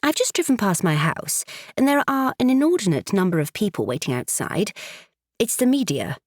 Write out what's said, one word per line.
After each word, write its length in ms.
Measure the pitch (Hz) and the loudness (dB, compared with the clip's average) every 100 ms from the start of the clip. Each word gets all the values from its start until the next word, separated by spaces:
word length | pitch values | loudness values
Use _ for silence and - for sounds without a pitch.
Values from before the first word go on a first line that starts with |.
I've 140 | 294 | 0
just 200 | 311 508 | 0 -2
driven 220 | - 339 254 | -2 0 0
past 260 | 202 175 | 0 0
my 120 | 175 | 0
house, 500 | 151 156 - - - - - - - | 2 0 -2 -6 -6 -6 -14 -12 0
and 100 | 269 | 2
there 180 | 285 - | 2 2
are 260 | 269 262 - | 0 -2 0
an 100 | 254 | 2
inordinate 640 | 262 302 349 196 143 - | 4 4 2 2 0 0
number 280 | 196 185 175 | 2 2 2
of 120 | 143 | -2
people 340 | - 208 - 107 | -2 -4 -2 -2
waiting 280 | 127 - | -2 -2
outside. 580 | 127 123 - - - 208 - - - - _ _ _ | -4 -2 -4 -4 -2 -4 -6 -16 -18 -20 _ _ _
It's 180 | 226 - | -2 2
the 100 | 254 | 2
media. 500 | 277 233 139 104 135 | 2 0 -2 -4 -8